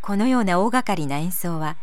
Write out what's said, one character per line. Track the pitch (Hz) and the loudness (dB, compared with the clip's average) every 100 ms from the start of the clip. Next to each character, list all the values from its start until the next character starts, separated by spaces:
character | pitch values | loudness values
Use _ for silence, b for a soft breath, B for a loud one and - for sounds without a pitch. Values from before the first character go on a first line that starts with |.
こ | - | -2
の | 202 240 | 0 2
よ | 254 | 2
う | |
な | 202 180 | 2 2
大 | 214 | 2
掛 | 247 247 | 0 0
か | |
り | 185 143 | -2 -2
な | 143 | -2
演 | 170 | -2
奏 | - 175 160 | -2 -4 -2
は | 156 156 | -4 -4